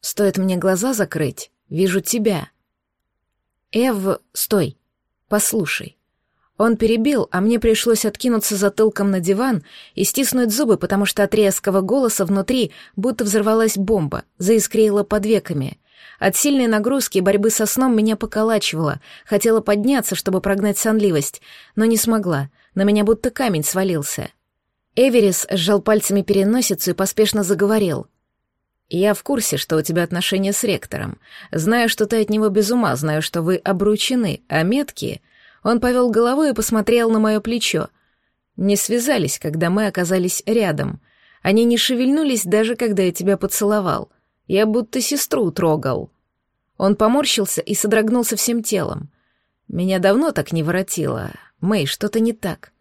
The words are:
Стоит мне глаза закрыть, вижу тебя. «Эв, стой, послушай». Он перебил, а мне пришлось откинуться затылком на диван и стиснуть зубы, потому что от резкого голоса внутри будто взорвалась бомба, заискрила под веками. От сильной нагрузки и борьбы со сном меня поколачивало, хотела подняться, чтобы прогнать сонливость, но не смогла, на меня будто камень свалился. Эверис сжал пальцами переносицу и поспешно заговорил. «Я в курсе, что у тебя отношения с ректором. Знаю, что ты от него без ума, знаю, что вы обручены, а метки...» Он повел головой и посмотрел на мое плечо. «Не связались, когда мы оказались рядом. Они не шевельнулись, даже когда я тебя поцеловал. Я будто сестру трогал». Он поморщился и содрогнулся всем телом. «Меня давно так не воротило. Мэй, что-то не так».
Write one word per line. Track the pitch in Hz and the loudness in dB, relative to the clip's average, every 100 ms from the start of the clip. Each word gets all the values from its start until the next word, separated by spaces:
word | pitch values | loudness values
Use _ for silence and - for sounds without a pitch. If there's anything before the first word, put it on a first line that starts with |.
Стоит | - - 202 185 | -8 0 0 2
мне | 190 180 | 0 0
глаза | 190 185 247 | 0 0 0
закрыть, | 233 175 156 143 - - _ _ | -2 -2 -2 -4 -6 -18 _ _
вижу | 156 190 185 | -2 0 0
тебя. | - 240 214 180 135 _ _ _ _ _ _ _ _ _ _ _ _ | -2 -2 0 -2 -6 _ _ _ _ _ _ _ _ _ _ _ _
«Эв, | 220 254 214 190 175 _ | 0 0 0 -2 -4 _
стой, | - - 208 147 - _ _ _ _ _ | -10 0 0 0 -6 _ _ _ _ _
послушай». | 208 208 226 156 - - _ _ _ _ _ _ _ | -2 0 -2 -2 -6 -8 _ _ _ _ _ _ _
Он | 220 226 | 0 2
перебил, | 226 226 233 269 - | 2 2 2 0 0
а | 180 | 0
мне | 208 233 | 0 2
пришлось | 226 220 233 220 220 | 2 2 2 0 0
откинуться | 208 254 226 214 202 | -2 0 0 0 0
затылком | 196 196 220 - 202 | 0 2 0 2 0
на | 190 | 0
диван | 170 196 269 208 - - - | 0 0 0 -2 -4 -20 -16
и | - | -4
стиснуть | 196 - 269 254 240 | -2 0 0 0 0
зубы, | 214 269 196 | 0 2 2
потому | - 196 | 2 0
что | 202 - | 0 0
от | 202 | 0
резкого | 220 202 - - 190 | 4 2 2 0 0
голоса | 190 269 247 - | 0 0 0 0
внутри | 180 196 196 254 208 - - - | 0 0 0 0 -2 -6 -14 -4
будто | 233 220 | -4 -2
взорвалась | 208 214 214 226 226 196 | 0 0 2 2 2 0
бомба, | 196 214 147 - - _ | 0 0 0 -6 -12 _
заискрила | 185 226 - 220 214 208 | 2 2 2 2 2 2
под | 202 214 208 | 0 -2 2
веками. | 214 - 151 135 - _ _ - - | 0 0 -6 -6 -10 _ _ -20 -4
От | 196 - | -2 0
сильной | 294 277 240 | 2 2 2
нагрузки | 214 220 277 - 196 | 2 0 -2 0 0
и | |
борьбы | 185 202 214 | 2 2 2
со | 214 214 | 0 -2
сном | - 262 220 | 0 2 2
меня | 220 220 | 2 0
поколачивало, | 220 214 220 220 - 156 156 143 - - - | -4 -2 0 0 0 -2 -4 -4 -12 -20 -2
хотела | 208 226 220 | 0 2 0
подняться, | 214 208 214 277 220 | 2 0 2 0 -2
чтобы | 180 - 190 | -4 -2 -2
прогнать | 196 196 208 202 | 0 0 0 0
сонливость, | 226 214 208 156 151 - - - - - | 0 2 2 0 -2 -10 -20 -20 -10 0
но | |
не | 220 226 | 2 2
смогла, | 226 226 185 143 139 _ _ | 2 0 0 -2 -4 _ _
на | - | 0
меня | 202 208 | 2 4
будто | 208 226 254 | 2 2 0
камень | - 254 170 | -2 -2 -2
свалился. | 151 185 190 165 147 - - _ _ _ _ _ _ - | -2 -2 -2 -2 -4 -8 -10 _ _ _ _ _ _ 2
Эверис | 262 240 202 185 - | 4 6 4 2 -2
сжал | 190 165 202 | -2 0 0
пальцами | - 214 - 202 | 2 0 2 -2
переносицу | 196 196 196 240 240 190 180 | 2 0 2 0 0 -2 -4
и | |
поспешно | 175 190 - 214 208 | -2 -4 0 0 0
заговорил. | 185 190 202 220 196 147 - _ _ _ _ _ _ _ _ | -2 0 2 2 0 -2 -8 _ _ _ _ _ _ _ _
«Я | 170 202 | 0 0
в | 202 | 0
курсе, | - 277 - 139 | -2 -4 -2 -4
что | - 160 | -2 -2
у | |
тебя | 151 165 | 0 -2
отношения | 170 175 - 190 196 | -2 -4 -2 -2 -2
с | 202 | -2
ректором. | 220 180 - - - - _ - - | -2 -4 -6 -10 -8 -12 _ -20 -8
Знаю, | 165 160 240 233 | -4 0 2 0
что | - 214 | 0 0
ты | 226 | 0
от | 214 | 0
него | 214 214 | 0 2
без | 196 202 | 2 2
ума, | 247 202 131 | 2 0 0
знаю, | 151 151 | -2 -2
что | 156 170 | -2 -4
вы | 165 185 | -2 -2
обручены, | - 190 202 214 - 254 214 - _ | 0 0 0 0 0 0 -2 -4 _
а | 156 | -2
метки...» | 170 254 285 - - - _ _ - _ | 0 0 -2 -6 -8 -8 _ _ -20 _
Он | 202 240 | -2 0
повел | 247 247 247 | 2 2 2
головой | 220 240 269 311 | 2 2 2 0
и | |
посмотрел | 226 214 220 208 240 233 | 0 0 0 2 2 2
на | 220 | 2
мое | 214 214 | 2 0
плечо. | 226 233 - 160 - _ _ _ _ _ _ - | -2 -4 -2 -2 -4 _ _ _ _ _ _ -4
«Не | 190 202 | 0 0
связались, | - 240 247 262 143 - | 0 -2 0 0 0 -4
когда | 156 156 170 | -6 -2 0
мы | 190 214 | 0 0
оказались | 190 175 185 180 - | -2 0 0 0 -4
рядом. | - 226 196 151 139 - _ _ _ _ | -2 0 0 -2 -4 -8 _ _ _ _
Они | - 208 | 0 2
не | 233 233 | 4 2
шевельнулись, | - 247 254 285 302 240 | 0 0 2 2 2 0
даже | 185 208 220 233 | 0 2 2 0
когда | 240 196 | -2 0
я | 185 | 0
тебя | 175 180 190 | 0 -2 0
поцеловал. | 196 - 208 214 180 - 101 _ _ _ _ | -2 -2 0 0 0 -4 -6 _ _ _ _
Я | 185 220 | 0 2
будто | 220 226 262 | 0 -2 -4
сестру | - 294 - 285 190 | -2 -4 -2 -2 -2
трогал». | 151 165 151 135 123 - _ _ _ _ _ _ _ | 0 0 2 -2 -4 -8 _ _ _ _ _ _ _
Он | 190 208 | 0 2
поморщился | 220 269 294 - 196 - | 2 2 0 -2 -2 -4
и | - | -4
содрогнулся | 202 214 220 214 247 226 214 | -2 2 2 2 0 0 -2
всем | - 233 | -2 -2
телом. | 220 202 151 - 143 _ _ _ _ _ _ | -2 -4 -4 -8 -12 _ _ _ _ _ _
«Меня | - 185 190 | -4 -2 2
давно | 190 214 320 | 2 2 2
так | - 143 | -2 -4
не | 165 | -2
воротило. | 156 175 190 - 139 117 - - - _ | -2 -2 -4 -4 -4 -4 -8 -12 -20 _
Мэй, | 180 208 139 | -2 0 -2
что-то | - 208 226 | -4 -2 0
не | 226 | 0
так». | 226 190 - - _ | -2 -6 -8 -14 _